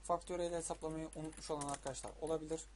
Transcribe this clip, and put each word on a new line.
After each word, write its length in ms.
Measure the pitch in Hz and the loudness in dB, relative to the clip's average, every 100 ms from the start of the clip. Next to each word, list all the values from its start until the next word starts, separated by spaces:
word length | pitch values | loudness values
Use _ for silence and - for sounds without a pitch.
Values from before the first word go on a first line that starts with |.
Faktöriyel 500 | - 175 - 180 170 | 4 2 4 2 4
hesaplamayı 560 | 170 165 165 160 160 160 | 2 0 -2 0 -2 -2
unutmuş 360 | 156 156 - - | -4 -4 -6 -2
olan 180 | 151 143 | 0 0
arkadaşlar 440 | 139 139 127 104 - | 0 -2 -2 -6 -4
olabilir. 400 | 156 160 156 160 - | 2 2 2 -2 -4